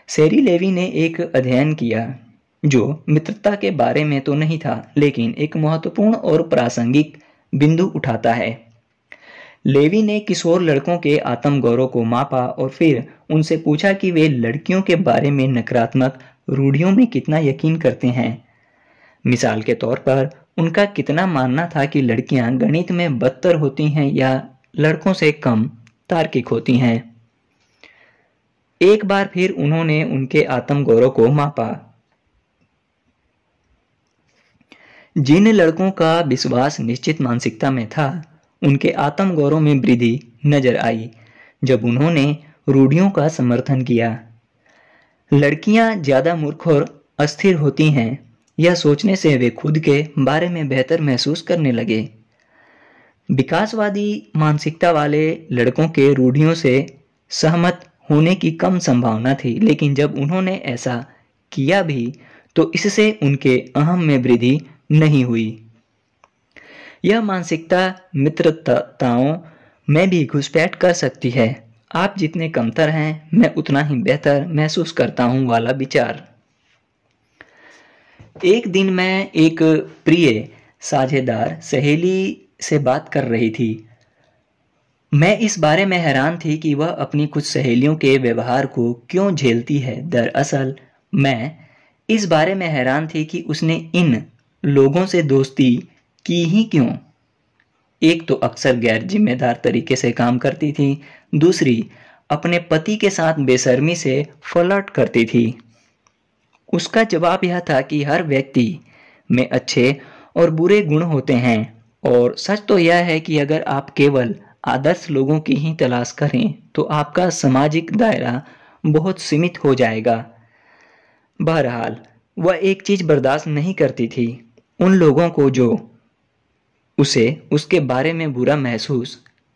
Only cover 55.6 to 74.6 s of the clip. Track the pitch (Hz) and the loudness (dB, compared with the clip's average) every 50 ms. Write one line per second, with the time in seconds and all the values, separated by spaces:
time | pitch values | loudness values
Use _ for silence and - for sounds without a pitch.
55.6 | 117 127 123 - 156 160 - 147 135 143 139 131 127 127 131 147 151 160 165 165 | 0 0 2 0 -2 0 2 4 4 4 4 4 2 2 4 4 2 2 2 0
56.6 | - 135 123 135 165 - - - _ _ _ _ _ _ - - - 160 170 170 | 0 0 2 2 0 -2 -10 -18 _ _ _ _ _ _ -6 -2 0 0 2 2
57.6 | 170 180 175 - - - _ _ _ - 151 147 156 165 190 190 - 165 160 165 | 2 0 -2 -4 -10 -20 _ _ _ 0 2 4 4 2 2 0 -2 -4 -2 -2
58.6 | 175 180 185 180 - - 127 120 123 120 110 110 117 131 135 135 - 123 113 - | -2 -2 0 0 0 0 0 2 0 0 -2 -2 -2 -2 -2 -2 -2 -4 -2 0
59.6 | 214 220 147 147 156 143 139 135 147 147 - 139 143 147 180 190 190 185 190 190 | 2 2 2 2 0 0 0 0 0 -2 -2 -4 -4 -2 -2 -2 -2 -4 -4 -6
60.6 | - 143 120 117 - 131 123 120 - - _ _ _ _ _ _ _ _ - - | -8 -8 -10 -8 -6 -6 -6 -6 -8 -12 _ _ _ _ _ _ _ _ -6 -4
61.6 | 135 143 185 196 185 160 143 127 117 123 123 - - - - - _ _ _ 170 | -2 0 0 0 0 -2 -4 -4 -6 -6 -8 -12 -18 -20 -20 -20 _ _ _ 0
62.6 | 160 165 - - - 208 196 226 214 214 214 214 147 139 139 135 - 135 127 127 | 0 0 -2 -2 -4 -2 0 2 2 0 0 0 0 0 0 2 2 2 2 2
63.6 | - - - 139 147 160 180 180 165 156 143 131 120 127 120 110 120 123 139 160 | 0 -2 -2 0 0 2 2 2 2 2 2 2 4 4 2 4 4 2 0 0
64.6 | - - - _ _ _ 151 156 156 151 147 139 127 123 117 113 113 110 110 - | -2 -8 -18 _ _ _ 2 4 4 4 4 2 2 0 0 -2 -2 -4 -6 -10
65.6 | - - _ _ _ _ _ _ _ _ _ _ _ _ _ _ _ _ _ - | -18 -20 _ _ _ _ _ _ _ _ _ _ _ _ _ _ _ _ _ -20
66.6 | - - - - - - - _ - 175 208 233 220 208 190 185 170 175 165 160 | -20 -20 -20 -20 -20 -20 -16 _ 0 0 2 2 0 -2 -2 -4 -4 -4 -4 -6
67.6 | 165 160 180 180 185 185 185 - - _ - 143 139 156 151 - 170 160 156 160 | -2 0 0 0 2 0 -4 -8 -16 _ -4 0 0 0 0 2 0 0 0 0
68.6 | - - 123 117 - - - _ 139 123 120 120 131 143 160 170 - - - _ | -2 0 0 0 -2 -6 -6 _ -2 0 0 0 0 0 -2 -4 -8 -16 -20 _
69.6 | _ _ _ _ _ - 143 156 185 196 180 170 143 131 - 147 139 - - 160 | _ _ _ _ _ 0 2 2 2 2 2 0 0 0 -2 -4 -4 -2 0 0
70.6 | 160 180 - - - 180 170 - - 131 - - - 127 120 127 113 113 135 - | 0 0 -2 0 0 0 2 0 -2 -4 -4 -4 -6 -4 0 0 0 0 -2 -6
71.6 | - _ _ _ _ _ - 170 185 202 196 196 165 151 - 175 160 160 160 131 | -12 _ _ _ _ _ -4 -2 -2 -2 -2 -4 -6 -4 -4 -6 -6 -4 -4 -4
72.6 | 117 113 - - 160 151 156 156 151 156 156 156 - - - 208 233 - - 160 | -4 -2 -2 0 0 0 0 -2 -2 -4 -4 -8 -8 0 2 2 2 2 2 -2
73.6 | - - 139 139 151 147 147 120 104 98 131 147 - 147 143 139 143 175 160 147 | -2 0 0 0 0 0 -2 -2 0 0 -2 0 2 2 2 2 0 -2 -2 -2